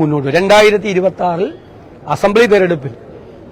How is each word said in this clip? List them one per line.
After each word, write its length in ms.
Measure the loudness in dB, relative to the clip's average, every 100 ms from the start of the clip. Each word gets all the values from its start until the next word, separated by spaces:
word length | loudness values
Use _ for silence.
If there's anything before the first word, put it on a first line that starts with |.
മുന്നോട്ട് 240 | 0 -2 -2
പോകും. 100 | -2
രണ്ടായിരത്തി 500 | 2 4 4 2 -2
ഇരുപത്തി 300 | -2 -2 -2 -4
ആറിൽ 200 | -4 -6 -8 -20 -20 -20 -20 -8
അസംബ്ലി 320 | -2 0 2 2
തെരഞ്ഞെടുപ്പിൽ 400 | 2 2 -2 -6 -14 -20 -20 -20 -20 -20